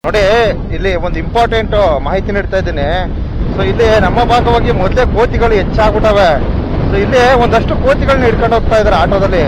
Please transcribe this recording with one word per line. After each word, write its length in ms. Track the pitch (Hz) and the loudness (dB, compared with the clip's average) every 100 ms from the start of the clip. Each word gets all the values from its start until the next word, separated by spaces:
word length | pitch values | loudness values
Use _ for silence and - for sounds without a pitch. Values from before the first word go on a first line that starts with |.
ನೋಡಿ, 500 | - 208 196 233 220 170 - | -2 0 2 2 0 -2 -4
ಇಲ್ಲಿ 200 | - 190 | -2 -2
ಒಂದು 240 | 175 175 170 | -2 -2 -4
ಇಂಪಾರ್ಟೆಂಟ್ 800 | 185 233 233 226 220 214 190 139 | -2 0 0 0 0 0 0 0
ಮಾಹಿತಿ 320 | 143 185 - | -2 -4 -2
ನೀಡ್ತಾ 260 | 202 - 190 | -4 -2 -4
ಇದ್ದೀನಿ. 560 | - 127 143 180 180 - - - - 190 | -2 -4 -2 -2 -4 -6 -6 -4 -4 -2
So, 120 | 190 | -2
ಇಲ್ಲಿ 320 | 202 226 220 | 0 2 2
ನಮ್ಮ 240 | 185 226 | 2 0
ಭಾಗವಾಗಿ 480 | 233 240 240 233 233 | 0 0 2 0 0
ಮೊದಲೇ 320 | 233 185 - | 0 0 0
ಕೋತಿಗಳು 500 | 196 202 240 233 233 | 0 0 0 0 0
ಹೆಚ್ಚಾಗ್ಬಿಟ್ಟವೆ. 720 | 214 156 - 214 214 214 202 180 139 - - - - - | 0 0 0 0 2 2 2 2 2 -2 -4 -4 -2 -2
So, 100 | 196 | 0
ಇಲ್ಲಿ 300 | 214 254 240 | 0 2 4
ಒಂದಷ್ಟು 440 | 262 240 226 - 311 | 2 2 0 0 0
ಕೋತಿಗಳನ್ನ 480 | 254 285 - 262 | 0 0 0 2
ಹಿಡ್ಕೊಂಡು 300 | 247 220 233 | 2 0 0
ಹೋಗ್ತಾ 220 | 226 - 220 | 0 2 2
ಇದ್ದಾರೆ 200 | 214 180 | 2 2
ಆಟೋದಲ್ಲಿ. 440 | 180 196 196 175 | 0 0 0 0